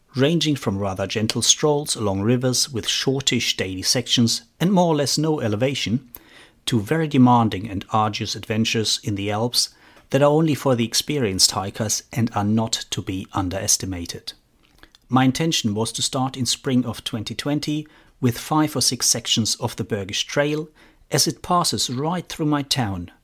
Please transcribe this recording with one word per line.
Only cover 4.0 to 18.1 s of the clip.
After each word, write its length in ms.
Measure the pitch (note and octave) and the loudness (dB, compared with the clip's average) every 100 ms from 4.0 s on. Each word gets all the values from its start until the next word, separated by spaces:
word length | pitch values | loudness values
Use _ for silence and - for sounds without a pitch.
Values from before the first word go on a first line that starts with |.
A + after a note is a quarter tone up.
| - - A2+ - - - | 2 4 4 2 -6 -2
and 140 | E3+ | 2
more 160 | F#3+ F3 | 4 4
or 80 | D3+ | 2
less 200 | C#3 - | 2 0
no 240 | D#3 D3+ | 0 0
elevation, 680 | A#2 G#2 C3 C3+ F2+ A#2 - - - - - _ - | 0 0 0 0 -2 -2 -4 -20 -20 -20 -20 _ -2
to 140 | A#2+ | 0
very 260 | G2+ D#3+ D#3+ | 2 0 2
demanding 600 | C#3+ B2 B2 A2 F#2+ F2+ | 6 8 8 4 0 -6
and 160 | F2+ - | -6 -2
arduous 420 | A2 G#2+ G#2 G#2+ | 0 0 -2 -6
adventures 640 | G#2+ - G#2+ A2+ A#2 G#2+ - | -6 -4 0 0 0 0 -2
in 100 | - | -2
the 160 | G2+ G2+ | -4 -2
Alps 420 | G#2 B2 - - - - - _ | -2 -2 0 -2 -6 -20 -20 _
that 140 | C3+ | 2
are 100 | D3 | 4
only 240 | D3+ D#3+ C3 | 6 4 2
for 180 | C#3 | 2
the 100 | A#2+ | 2
experienced 680 | A2+ - - D3 A2+ F#2 - | 2 -2 -2 0 0 2 2
hikers 500 | G#2+ G2 - G#2+ - - | 2 -6 -4 -4 -4 -4
and 200 | - A2+ | -2 0
are 80 | G#2+ | 0
not 300 | G2+ A2 A2+ - - | 0 2 0 -4 -6
to 100 | - | -8
be 280 | G2+ F#2+ F#2+ | -6 -6 -6
underestimated. 1000 | G#2 F#2 F#2+ G2+ - F#2+ F2+ E2+ - - - _ _ _ _ - _ - | -4 -4 -2 -2 -2 -2 -6 -8 -10 -12 -16 _ _ _ _ -20 _ -2
My 140 | B2+ | 2
intention 520 | C3 B2+ E3 D#3 A2 | 4 2 0 0 0
was 180 | G2+ A2 | 0 -2
to 100 | - | -2
start 340 | - C3+ B2+ C3 | -4 -2 -4 -2
in 100 | A#2+ | -4
spring 380 | - C#3 B2+ | -4 0 0
of 200 | B2 G#2 | 0 -4
twenty 320 | - A2+ - G#2+ | -8 -8 -6 -6
twenty 500 | C#3+ D3 D3 D3+ D3 _ _ | -2 -2 -2 -4 -6 _ _